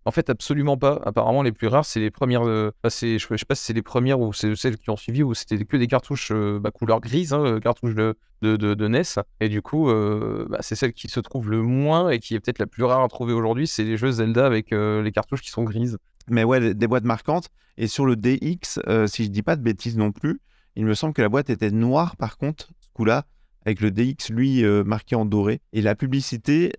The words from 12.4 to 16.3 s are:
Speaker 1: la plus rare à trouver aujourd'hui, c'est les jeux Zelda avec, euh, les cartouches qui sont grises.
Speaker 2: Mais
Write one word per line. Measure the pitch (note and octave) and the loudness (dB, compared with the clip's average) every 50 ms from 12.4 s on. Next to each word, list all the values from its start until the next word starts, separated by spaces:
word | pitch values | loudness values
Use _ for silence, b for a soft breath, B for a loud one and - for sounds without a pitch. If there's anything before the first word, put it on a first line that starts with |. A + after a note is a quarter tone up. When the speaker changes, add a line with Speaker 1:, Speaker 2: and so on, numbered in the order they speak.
| - - A#2 - | -2 -4 -2 -2
Speaker 1:
la | A2 | -4
plus | - - - B2 | -4 -2 0 0
rare | B2 B2+ C3 C3 | 2 4 4 2
à | A#2+ | 2
trouver | - - B2 A#2 A#2+ | 0 -2 -2 0 0
aujourd'hui, | A#2 A2+ A2 A#2 B2 D3+ D#3+ | 0 2 0 0 0 -2 -2
c'est | - - A2 | -2 -2 -2
les | A2 A2+ G#2+ | -2 -2 0
jeux | A#2 C3+ | 0 0
Zelda | B2+ A2+ A2+ A2 A2+ A#2+ C3+ C#3 | 0 2 0 2 4 4 4 4
avec, | A#2+ A2 A2 - A2+ | 4 2 0 0 0
euh, | G#2 G#2+ G#2+ G#2+ G#2+ G#2+ | 0 0 2 0 0 0
les | G#2+ | 0
cartouches | G2+ A2 A2 - C#3 C3 | 0 -2 -2 -2 -4 -8
qui | - - | -8 -6
sont | - - A#2 | -4 -4 -2
grises. | A2 G2+ A2+ A#2 B2 A2+ G2 - _ _ _ _ | -2 -2 -2 -2 -2 -4 -6 -12 _ _ _ _
Speaker 2:
Mais | - | 0